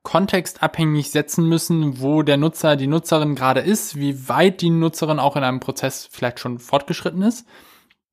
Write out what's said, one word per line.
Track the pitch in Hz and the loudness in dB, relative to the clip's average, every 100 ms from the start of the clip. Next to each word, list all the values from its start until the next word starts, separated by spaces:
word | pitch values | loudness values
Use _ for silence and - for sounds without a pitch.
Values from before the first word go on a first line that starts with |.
kontextabhängig | - 165 196 185 - - 156 - 160 151 135 | 0 0 2 0 -2 -4 -4 0 0 0 0
setzen | 151 147 - 165 | -2 -2 0 2
müssen, | 165 - 165 147 123 | 2 2 0 0 -2
wo | 135 151 | 0 2
der | 147 143 | 4 4
Nutzer, | 160 - 156 143 | 2 2 2 2
die | 135 | 2
Nutzerin | 165 - 156 151 | 0 2 2 2
gerade | 139 131 131 | 0 0 2
ist, | 156 - - 143 | 2 -2 -2 -4
wie | 139 135 131 | -4 -4 -2
weit | 139 190 190 | 4 4 4
die | 170 | 0
Nutzerin | 165 165 - 156 151 | 2 0 0 -2 0
auch | 139 147 | 0 0
in | |
einem | 131 127 | -2 -2
Prozess | - - 135 - - | -6 -6 -6 -6 -14
vielleicht | - 123 - | -6 -6 -4
schon | 123 120 | -8 -8
fortgeschritten | - 143 - 170 175 175 | -2 -2 -2 -6 -4 0
ist. | 208 233 - - - _ _ _ _ | 0 -2 -8 -20 -20 _ _ _ _